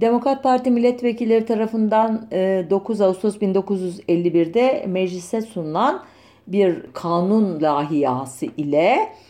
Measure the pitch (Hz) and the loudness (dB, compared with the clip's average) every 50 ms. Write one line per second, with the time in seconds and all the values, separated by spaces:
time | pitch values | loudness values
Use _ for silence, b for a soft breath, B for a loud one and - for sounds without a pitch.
0 | 220 226 240 240 233 277 269 262 262 262 254 254 254 254 247 240 233 247 240 247 | 0 2 2 2 0 0 -2 0 0 0 2 2 2 2 2 2 2 2 0 0
1 | 247 240 220 226 240 220 226 226 220 226 226 214 220 220 220 220 220 208 214 214 | -2 -2 -2 -2 0 2 2 2 2 0 -2 -2 -2 -2 -2 0 0 2 2 2
2 | 226 226 220 220 - - - 185 185 190 190 185 180 156 196 196 196 - 226 202 | 2 2 0 -4 -6 -4 -2 0 0 2 0 0 0 0 0 0 0 -2 -2 2
3 | 202 190 185 185 - 214 202 - 214 190 190 196 185 - 202 185 185 180 175 202 | 2 2 2 2 0 -2 -2 -2 -2 0 0 0 0 -2 -2 -4 -4 -6 -8 -6
4 | - - 175 170 170 175 156 170 165 160 170 226 247 262 262 - - 196 180 185 | -2 0 2 2 2 2 2 2 2 2 2 2 2 2 2 0 -2 -4 -2 -2
5 | 190 180 180 180 175 - - 226 220 - - 185 165 151 156 175 226 277 370 370 | -2 -2 -4 -8 -8 -6 -6 -6 -6 -6 -8 -8 -6 -4 -2 0 0 0 0 -2
6 | B B B B B B B B B - 185 202 196 185 165 - - - - - | B B B B B B B B B -4 0 2 2 2 2 0 -6 -14 -12 -8
7 | - 170 170 175 180 190 214 220 214 190 170 151 151 151 147 143 147 147 160 147 | -4 -2 0 0 0 2 2 2 2 0 0 0 0 0 2 0 0 0 0 0
8 | 143 131 123 127 135 127 - - 165 - - - 147 143 143 147 165 196 254 349 | 0 0 0 -2 -4 -8 -10 -10 -10 -8 -6 -6 -4 0 2 2 4 4 2 2
9 | 427 440 B B B B | 0 -4 B B B B